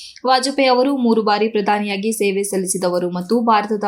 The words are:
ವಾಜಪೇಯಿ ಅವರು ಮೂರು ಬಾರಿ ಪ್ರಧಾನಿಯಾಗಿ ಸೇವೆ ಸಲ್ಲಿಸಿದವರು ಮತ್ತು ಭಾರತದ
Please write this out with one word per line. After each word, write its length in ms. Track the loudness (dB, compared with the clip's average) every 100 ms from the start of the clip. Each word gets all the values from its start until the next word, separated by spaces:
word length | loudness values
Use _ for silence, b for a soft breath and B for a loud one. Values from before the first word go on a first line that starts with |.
| B B 0
ವಾಜಪೇಯಿ 420 | 2 2 2 2
ಅವರು 280 | 4 2 0
ಮೂರು 260 | 2 2
ಬಾರಿ 260 | 2 2 0
ಪ್ರಧಾನಿಯಾಗಿ 640 | 0 0 -2 -2 -4 -4
ಸೇವೆ 300 | 0 0 0
ಸಲ್ಲಿಸಿದವರು 680 | -2 -4 -4 -2 -2 -2 -2
ಮತ್ತು 300 | -4 -2 0
ಭಾರತದ 440 | 2 2 0 -2